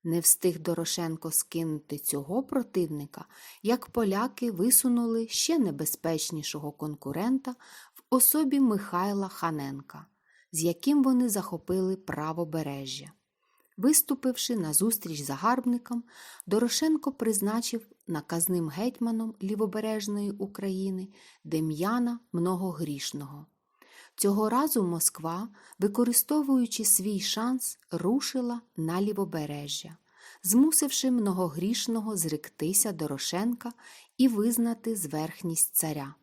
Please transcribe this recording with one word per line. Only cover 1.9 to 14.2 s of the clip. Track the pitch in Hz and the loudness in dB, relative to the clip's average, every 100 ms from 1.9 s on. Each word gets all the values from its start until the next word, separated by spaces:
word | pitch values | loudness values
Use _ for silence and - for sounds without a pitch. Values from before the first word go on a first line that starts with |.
| 147 | -8
цього | - 143 139 214 | -4 -4 -2 -4
противника, | 269 269 240 190 165 147 147 - - - - - | 0 -4 -2 -2 -2 -4 -10 -14 -18 -20 -20 -6
як | 202 247 - | -2 -2 -2
поляки | 240 214 196 254 - 240 | 0 2 2 -2 -2 -4
висунули | 180 226 - 262 240 233 226 226 | 0 4 4 4 2 2 -2 -2
ще | - - 330 | -2 2 2
небезпечнішого | 208 143 156 - 165 160 - 160 147 151 147 | 2 0 -4 -2 -2 -2 -2 -6 -6 -8 -10
конкурента | - 151 151 135 143 226 262 262 247 - - - - | -8 -8 -6 -6 -2 0 0 -2 -12 -18 -20 -20 -20
в | _ | _
особі | 254 - 302 285 277 | 4 4 4 2 4
Михайла | 262 202 202 175 196 202 190 | 4 2 -2 -2 0 -2 -4
Ханенка, | - 170 151 139 139 139 151 160 _ _ _ _ | -4 -4 -2 -6 -10 -14 -20 -20 _ _ _ _
з | - | 0
яким | 170 - 277 294 | 0 2 4 6
вони | 269 247 247 | 6 6 4
захопили | 202 - 165 - 185 185 190 | 0 -4 -8 -2 0 0 -2
правобережжя. | - 151 156 160 165 160 147 139 135 135 147 _ _ _ _ _ _ - | -4 -4 -4 -2 -2 -2 -4 -6 -8 -10 -12 _ _ _ _ _ _ 0
Виступивши | 240 311 - 269 | 4 4 2 0